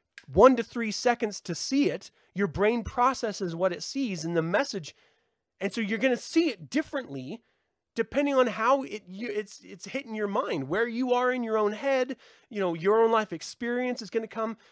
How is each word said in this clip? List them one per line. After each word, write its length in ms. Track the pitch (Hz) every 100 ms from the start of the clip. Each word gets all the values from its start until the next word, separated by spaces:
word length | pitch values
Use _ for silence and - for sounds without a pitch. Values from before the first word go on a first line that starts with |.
| _ - -
one 240 | 139 247 247
to 60 |
three 280 | 226 240 226
seconds 500 | 196 240 240 214 196
to 140 | - 165
see 340 | - 269 277
it, 220 | 190 - - _ -
your 100 | 196
brain 380 | 147 208 233
processes 720 | 208 - 247 254 226 196 190 165
what 180 | 185
it 80 | 170
sees 420 | - 269 262 185
and 140 | 160 170
the 60 |
message. 520 | 160 190 269 202 147 - _ _ _ _ _ _
And 140 | 196
so 80 | -
you're 160 | 214 220
gonna 180 | 254 240
see 340 | - 330 330
it 200 | 226 151
differently 720 | 277 311 302 247 139 127 180 _ _ _ _ _ -
depending 380 | 226 262 285
on 140 | 277 247
how 360 | 190 220 277
it, 200 | - 214 190
you, 200 | 190 240
it's, 320 | - 202 -
it's 260 | 180 185 -
hitting 280 | 262 262 214
your 120 | 208
mind, 420 | 202 311 180 135
where 180 | 180 233
you 240 | 233 254
are 220 | 247 247
in 100 | 254
your 140 | 233 220
own 160 | 208
head, 420 | 208 269 269 254 262 - - _
you 120 | 214
know, 120 | 190
your 300 | 165 175 220
own 80 | 226
life 220 | 226 214
experience 680 | 160 - - 240 240 254 247
is 80 | 208
gonna 180 | 233 226
come. 280 | 220 220 220 _